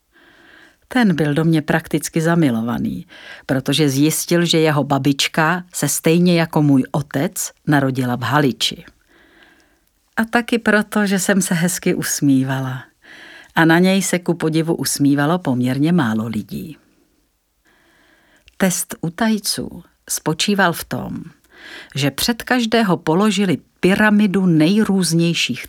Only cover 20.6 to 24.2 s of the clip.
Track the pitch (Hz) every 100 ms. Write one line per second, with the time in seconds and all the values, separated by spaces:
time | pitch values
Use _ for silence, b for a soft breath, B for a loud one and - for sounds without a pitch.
20.6 | 180 165 - 127 120 - - - B B
21.6 | B B B 135 143 - - 233 - 254
22.6 | 226 233 214 170 - 165 214 190 202 143
23.6 | _ _ 175 202 214 208